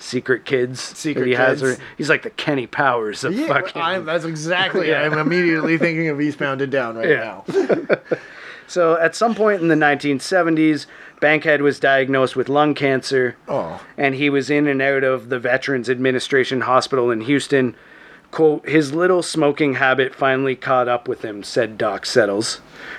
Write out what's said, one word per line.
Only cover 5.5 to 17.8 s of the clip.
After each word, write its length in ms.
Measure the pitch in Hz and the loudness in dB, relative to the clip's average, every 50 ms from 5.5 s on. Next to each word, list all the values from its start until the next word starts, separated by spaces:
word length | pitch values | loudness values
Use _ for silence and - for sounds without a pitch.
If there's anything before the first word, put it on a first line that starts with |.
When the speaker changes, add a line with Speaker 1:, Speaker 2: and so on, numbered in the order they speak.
| 160 156 151 160 165 160 | 2 0 0 0 0 2
Speaker 2:
thinking 300 | 180 170 160 160 165 160 | 0 0 0 -2 -2 -2
of 120 | 147 139 | -2 0
Eastbound 400 | 147 151 143 - 151 139 135 131 | -2 -2 -2 -2 -4 -4 -2 -2
and 100 | 139 135 | -4 -2
Down 240 | 131 135 123 117 113 113 | -2 -2 -2 -2 -4 -2
right 120 | 113 - | 0 2
Speaker 1:
Yeah. 320 | 147 123 113 110 95 95 - - | 2 0 0 -4 -10 -10 -10 -4
Speaker 2:
now. 500 | - 392 320 262 226 320 - - - - | -2 -2 0 2 0 -2 0 0 -2 -2
<laughs> 60 | - - 165 - - - - - - - - - - - | -2 -4 -6 -6 -6 -10 -20 -20 -18 -18 -18 -20 -20 -6
Speaker 1:
So 300 | - 180 170 165 165 165 | -2 0 2 2 2 2
at 160 | 165 165 - | 2 0 0
some 180 | - 220 233 214 | 0 0 0 2
point 280 | 190 220 208 208 185 | 2 2 2 2 2
in 80 | 165 165 | 2 2
the 80 | 160 156 | 4 4
nineteen 420 | 156 147 143 131 143 147 143 131 | 4 4 2 2 0 -2 -2 -2
seventies, 680 | - - 190 180 170 165 160 156 156 156 156 143 - - - - - - - - | -2 0 0 2 2 2 2 2 2 2 2 0 -4 -10 -18 -20 -20 -20 -4 0
Bankhead 400 | - 147 156 156 - 160 151 143 | 2 2 2 2 2 2 2 2
was 180 | 143 143 131 - | 2 2 0 2
diagnosed 560 | - 139 135 135 135 127 139 135 131 123 - | 2 2 4 4 2 2 2 2 2 2 0
with 140 | 131 123 - | -2 -2 0
lung 240 | 139 147 151 151 143 | 2 2 2 2 2
cancer. 640 | - 143 135 135 127 - - 139 131 127 120 113 - _ - | 2 0 0 0 0 -2 -2 0 0 0 0 -2 -8 _ -6
Speaker 2:
Oh. 340 | - 127 92 82 85 92 - - - - | -6 -4 -4 -6 -8 -12 -16 -14 -6 -2
Speaker 1:
And 180 | 143 135 135 | -2 -2 0
he 140 | 131 147 143 | 0 0 2
was 200 | 139 139 131 131 | 2 0 0 0
in 180 | 147 147 147 147 | 0 2 2 2
and 140 | 139 135 | 0 0
out 240 | 135 139 139 135 135 | 0 0 0 2 2
of 240 | 131 131 127 113 120 | 0 0 -2 -4 -6
the 100 | 131 123 | -6 -4
Veterans 500 | 120 123 123 131 - - 139 127 113 120 | 0 0 0 0 0 -2 -2 -2 -2 -2
Administration 680 | 131 123 127 131 127 127 - - 139 135 123 - 135 127 | -2 0 2 2 2 0 0 0 2 2 2 2 0 -2
Hospital 480 | 110 120 127 127 113 - 131 131 120 120 | 0 2 2 2 2 2 0 0 2 2
in 120 | 117 110 | 0 -2
Houston. 540 | 110 123 147 135 - - 143 139 127 120 110 - | 0 0 0 0 0 0 2 2 2 0 -2 -8